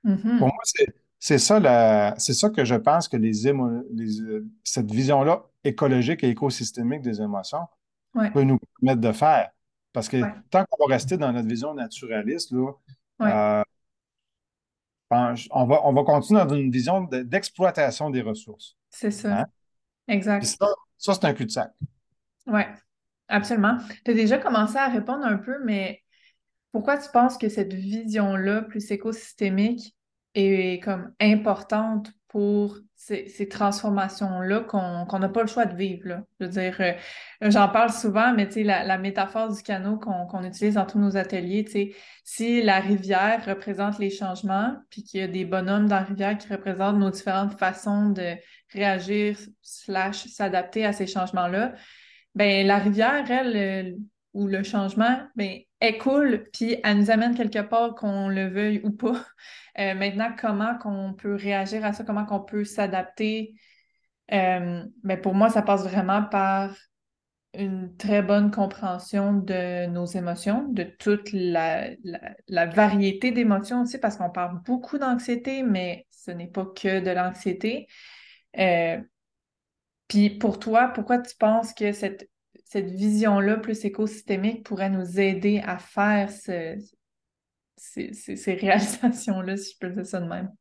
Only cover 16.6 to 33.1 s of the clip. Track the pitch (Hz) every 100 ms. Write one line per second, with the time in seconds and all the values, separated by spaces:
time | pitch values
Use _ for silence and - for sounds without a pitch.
16.6 | 135 123 127 190 180 127 127 175 196 -
17.6 | 185 170 139 - 156 127 110 107 - 107
18.6 | - _ _ - 214 202 214 147 143 _
19.6 | _ _ _ _ - 202 185 202 123 -
20.6 | 202 196 _ _ - 190 160 - 107 -
21.6 | 110 _ - _ _ _ _ _ - 208
22.6 | 190 - _ _ _ _ _ 202 202 117
23.6 | 202 240 - - - 220 220 277 - 226
24.6 | 214 269 269 240 202 277 269 202 247 277
25.6 | 254 202 190 - _ _ _ _ _ _
26.6 | _ 226 214 285 285 240 247 247 214 -
27.6 | 196 190 190 214 226 214 202 190 190 214
28.6 | 220 214 208 202 220 220 - - 202 190
29.6 | 214 240 - _ _ _ _ - 196 190
30.6 | 185 180 190 185 175 - 214 214 214 190
31.6 | - 214 220 220 208 _ _ 214 202 208
32.6 | 208 202 - _ -